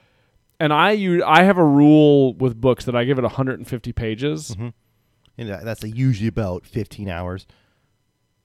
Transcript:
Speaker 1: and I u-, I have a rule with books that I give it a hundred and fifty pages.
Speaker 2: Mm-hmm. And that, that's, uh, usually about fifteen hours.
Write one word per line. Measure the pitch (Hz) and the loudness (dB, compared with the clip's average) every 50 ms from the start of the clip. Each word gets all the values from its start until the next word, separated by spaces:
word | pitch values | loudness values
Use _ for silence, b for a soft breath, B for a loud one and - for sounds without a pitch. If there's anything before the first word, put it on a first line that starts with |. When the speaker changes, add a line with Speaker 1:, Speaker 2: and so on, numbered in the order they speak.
| _ _ _ _ _ _ _ _ _ _ _ - | _ _ _ _ _ _ _ _ _ _ _ -4
Speaker 1:
and | 160 151 | -2 0
I | 151 147 165 196 | 2 2 2 2
u-, | 214 214 196 185 175 175 - | 2 0 0 0 0 0 2
I | - 156 160 180 | 4 4 6 6
have | 190 202 180 | 6 4 4
a | 170 | 4
rule | 151 139 139 147 147 151 156 151 147 143 143 135 131 117 | 4 6 6 6 6 8 8 6 6 6 4 2 2 0
with | - 131 131 117 113 | -2 -4 -4 -4 0
books | 113 131 123 - - | 0 0 0 0 -2
that | - 120 | -4 -2
I | 120 120 | -2 -2
give | 123 143 131 | 0 -2 -2
it | 120 | -2
a | 110 | -4
hundred | - - 135 131 127 - | -4 -4 -4 -4 -6 -8
and | 120 - | -10 -12
fifty | - 120 - 123 | -12 -10 -10 -10
pages. | 117 - 120 110 110 107 131 143 151 156 151 - | -10 -8 -6 -6 -6 -6 -6 -6 -6 -8 -10 -12
Speaker 2:
Mm-hmm. | 117 90 113 120 113 _ _ _ _ _ _ _ _ _ _ _ _ - | -12 -12 -12 -12 -14 _ _ _ _ _ _ _ _ _ _ _ _ -14
And | 120 110 | -12 -12
that, | 98 92 95 | -12 -10 -10
that's, | 113 110 - - | -10 -12 -10 -12
uh, | 110 | -10
usually | 110 117 131 131 123 95 104 113 | -6 -2 -2 0 0 0 -2 -4
about | 104 - 110 95 90 92 - | -4 -4 -6 -6 -6 -8 -12
fifteen | _ - 117 104 - - - 104 95 | _ -10 -10 -10 -10 -12 -12 -10 -10
hours. | 87 82 90 90 90 95 - _ _ _ _ _ _ _ _ _ _ _ _ _ _ _ _ _ _ _ _ | -8 -8 -8 -8 -10 -12 -14 _ _ _ _ _ _ _ _ _ _ _ _ _ _ _ _ _ _ _ _